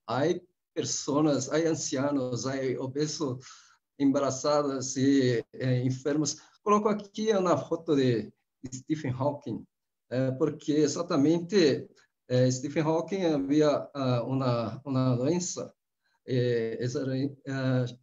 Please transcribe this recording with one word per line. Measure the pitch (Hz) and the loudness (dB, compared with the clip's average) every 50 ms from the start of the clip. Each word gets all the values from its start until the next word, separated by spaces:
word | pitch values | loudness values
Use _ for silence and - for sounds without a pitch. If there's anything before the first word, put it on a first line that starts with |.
| - | -8
hay | 110 117 131 147 170 180 180 - _ _ _ _ _ | -4 -2 0 0 0 0 -2 -6 _ _ _ _ _
personas, | - 160 131 127 - - - 156 135 147 156 156 139 127 127 - | -8 -6 -4 -4 -4 -6 -4 0 2 2 4 4 2 0 -2 -2
hay | 143 160 165 | 0 0 0
ancianos, | 160 160 - - - 139 131 139 147 147 135 127 127 123 110 107 | 0 0 -2 -4 -4 -4 -2 -2 0 0 -2 -2 -4 -4 -4 -4
hay | 135 135 135 131 131 120 | -4 -4 -2 -2 -4 -4
obesos, | - 123 131 123 143 151 151 - - 156 131 123 127 - - - - - _ _ _ _ _ _ - | -4 -6 -6 -4 -4 -4 -4 -2 -4 -4 -4 -4 -8 -12 -18 -20 -20 -20 _ _ _ _ _ _ 2
embarazadas | 139 139 131 - 139 135 131 127 - 147 147 147 143 139 135 131 123 - - | 2 4 4 4 2 0 -2 -2 0 2 2 2 2 0 -2 -4 -6 -4 -2
y, | 135 131 139 139 135 127 123 | 2 2 4 4 4 4 2
eh, | 120 113 - _ | 2 0 -2 _
enfermos. | - - 127 131 127 123 127 131 131 127 - 151 143 156 147 - - - - _ _ _ | -10 -4 -2 0 0 2 0 -2 -2 -2 -2 -2 0 0 0 -2 -4 -8 -14 _ _ _
Coloco | - 208 208 214 208 214 | 0 2 2 4 4 2
aquí | 202 208 - - - 220 214 220 | 0 -2 -4 -10 -8 -4 0 2
una | 208 190 180 175 156 143 | 2 2 4 2 2 2
foto | - - 165 160 - 170 147 | 0 -4 -6 -4 0 0 2
de | 139 131 127 117 110 104 - _ _ _ _ _ _ - | 4 4 4 2 0 -2 -6 _ _ _ _ _ _ -16
Stephen | 127 131 131 - - 156 151 - 131 | -12 -12 -10 -6 -6 -6 -4 -4 -6
Hawking, | 123 - - 147 143 - - 123 104 - - _ _ _ _ _ _ _ _ - | -4 -2 -2 -2 -4 -4 -8 -8 -8 -8 -10 _ _ _ _ _ _ _ _ -4
eh, | 120 127 131 131 131 131 | -2 0 0 0 0 0
porque | 160 147 147 - - 156 143 151 151 | -2 -2 -2 -4 -4 0 2 2 2
exactamente, | 139 - 175 170 - 175 139 139 156 170 170 175 - 214 196 160 139 120 - - - _ _ _ _ _ _ _ | 2 0 -2 -4 0 2 2 4 4 4 2 0 2 4 4 6 4 4 2 -4 -12 _ _ _ _ _ _ _
eh, | - 127 127 127 127 | 0 2 4 4 4
Stephen | 127 127 - 143 143 165 147 | 2 0 -4 -4 -2 0 0
Hawking | 160 160 165 165 - 196 190 180 | 2 0 0 -2 -2 -4 0 0
había, | 165 151 139 135 135 143 151 151 147 135 - - - | 2 2 0 0 2 2 4 4 4 2 0 -2 -6
ah, | - 143 135 127 123 120 | -6 -4 0 0 0 0
una, | 117 135 131 135 131 123 120 117 117 - 117 - - | 0 -2 -2 0 0 0 0 0 -2 -4 -6 -8 -6
una | 143 131 131 131 131 127 | -2 0 0 2 2 2
doença, | 120 127 147 175 180 175 - - 123 - - _ _ _ _ _ _ _ _ _ _ - | 2 0 0 0 -2 -2 -6 -8 -8 -10 -12 _ _ _ _ _ _ _ _ _ _ -8
eh, | - 131 123 123 123 120 117 113 113 113 110 | -4 -2 0 0 2 0 0 -2 -2 -4 -4
esa | 120 127 131 143 | -4 -4 -4 -4
era, | 131 131 131 | -4 -2 -2
eh, | 131 139 139 - _ - 139 135 135 131 131 127 127 123 120 - - | -2 -4 -4 -6 _ -10 -8 -6 -2 0 0 2 0 0 -2 -6 -12